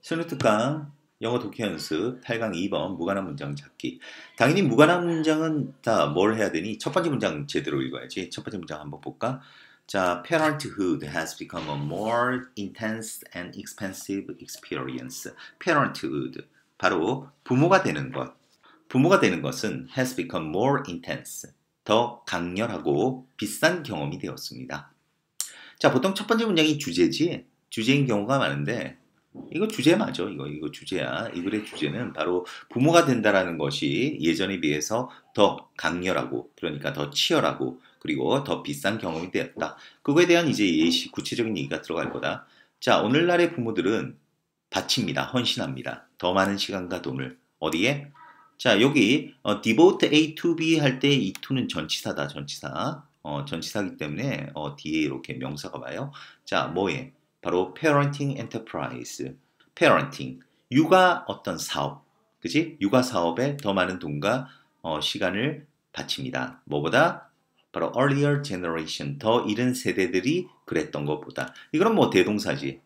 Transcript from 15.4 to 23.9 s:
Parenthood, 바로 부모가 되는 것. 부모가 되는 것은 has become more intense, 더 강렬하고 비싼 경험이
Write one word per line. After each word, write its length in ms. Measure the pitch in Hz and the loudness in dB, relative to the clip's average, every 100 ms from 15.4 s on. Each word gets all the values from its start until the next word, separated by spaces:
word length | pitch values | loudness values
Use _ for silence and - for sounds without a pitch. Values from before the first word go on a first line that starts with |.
| - _ | -20 _
Parenthood, 840 | - 151 123 - - 73 64 - - _ _ _ | 0 2 2 -2 -6 -4 -6 -10 -18 _ _ _
바로 500 | 90 92 90 135 - _ | 2 2 0 -2 -6 _
부모가 380 | - 127 156 190 | 0 4 6 6
되는 280 | 110 73 67 | 4 -4 -4
것. 240 | 67 65 _ _ _ _ _ _ | -6 -8 _ _ _ _ _ _
부모가 320 | 127 151 202 | 4 6 8
되는 220 | 107 85 | 6 2
것은 460 | 71 - 107 67 - | -4 -4 -6 -6 -8
has 220 | - 127 - | -4 -2 -2
become 320 | 80 92 80 | -4 -4 -4
more 360 | 85 127 139 - | 0 2 0 -2
intense, 600 | 85 - 76 - - - _ _ _ | -10 -8 -10 -10 -16 -16 _ _ _
더 380 | - 107 120 - | 2 2 2 -4
강렬하고 1040 | - 90 87 90 113 92 80 71 117 127 - - | -8 -6 -4 -4 -4 -2 0 2 2 -2 -12 -10
비싼 460 | 104 - 156 180 | -8 0 0 0
경험이 360 | 139 | -6